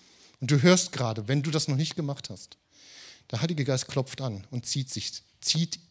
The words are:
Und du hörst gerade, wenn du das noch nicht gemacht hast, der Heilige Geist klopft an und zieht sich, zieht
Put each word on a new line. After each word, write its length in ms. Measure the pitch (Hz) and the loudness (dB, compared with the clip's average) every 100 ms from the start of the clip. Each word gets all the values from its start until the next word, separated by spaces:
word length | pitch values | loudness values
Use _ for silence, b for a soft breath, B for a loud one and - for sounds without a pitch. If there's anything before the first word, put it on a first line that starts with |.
| b b b b | b b b b
Und 100 | 127 | 2
du 100 | 143 | 6
hörst 300 | 170 180 - | 8 6 4
gerade, 380 | - 117 110 104 | -2 -4 -4 0
wenn 120 | 143 | 0
du 100 | 147 | 0
das 180 | 151 - | -2 0
noch 80 | 135 | 0
nicht 180 | 156 - | 0 -2
gemacht 340 | 143 139 - | -6 -6 -10
hast, 280 | 98 - - _ B B B B B B | -14 -16 -20 _ B B B B B B
der 100 | 117 | -2
Heilige 220 | 165 156 | 0 0
Geist 240 | 135 127 - | 2 0 0
klopft 320 | 139 131 - | -2 -2 -4
an 260 | 131 98 - | -6 -6 -6
und 140 | 123 - | -8 -4
zieht 240 | 143 131 | -4 -4
sich, 340 | - - - _ _ | -6 -8 -10 _ _
zieht 400 | - 156 165 - _ | 0 2 0 -4 _